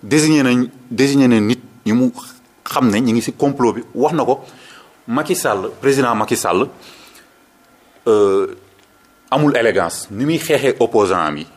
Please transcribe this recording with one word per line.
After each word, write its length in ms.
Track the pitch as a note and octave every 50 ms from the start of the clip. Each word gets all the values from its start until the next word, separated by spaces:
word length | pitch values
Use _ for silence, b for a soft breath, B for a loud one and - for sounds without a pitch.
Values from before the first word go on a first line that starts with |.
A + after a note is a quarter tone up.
désigné 400 | - G2+ C3 D#3 D3+ D#3 D#3 D3
nañ, 260 | C3+ B2+ B2 B2 B2+ A#2+ - - - -
désigné 380 | A#2 A2 C3+ C#3 C#3 C#3+ C3+ B2
nañ 120 | A#2+ A2 G#2
nit 140 | G#2+ B2 B2 - - - - _
ñi 60 | G#2+
mu 180 | G#2+ B2 B2+ B2 A#2+ B B B B B _ _ _ _ _
xam 260 | - - C#3+ B2+ A#2
ne 80 | G2+ G#2
ñi 140 | C3 A#2+
ngi 100 | A2+ A#2
si 100 | A2 - -
complot 400 | - - C#3+ C3+ C#3 B2+ A#2 G2
bi. 80 | A2+ - - -
Wax 200 | A2 B2+ D3+ E3+
na 100 | D#3 B2
ko, 160 | A#2 C3+ - B B B B B B B B B B B B _
Macky 280 | - A#2 C#3 D#3 D3+ F3+
Sall, 340 | F3+ - C#3 G#2+ G2 F#2 - - -
président 320 | - C3+ C#3 C3+ C3+ A#2+ A#2
Macky 220 | A2 A2 - B2
Sall, 300 | - - F2 F2 F#2+ B2 - - B B B B B B B B B B B B B _ _ _ _ _ _ _ _ _ _ _ _ _
euh, 480 | A#2+ G#2+ G#2 G#2 G2 G2 G2 G2 - - - _ _ _ _ _ _ _ _ _ _ _ _ _ _
amul 260 | B2+ C#3+ D3+ D3 C3
élégance. 520 | A#2+ A#2 A#2 G#2+ G2 F2+ E2+ - - - -
Ni 140 | G#2 G2+ B2+
muy 140 | D3+ E3 D3+
xeexee 380 | - - D3+ C3+ C3+ C3+ - -
opposant 380 | A#2+ A2+ - A2+ G#2 F#2 F#2 F2+
am 180 | D#2+ D2+ D2+ D2
yi 80 | D#2+ - -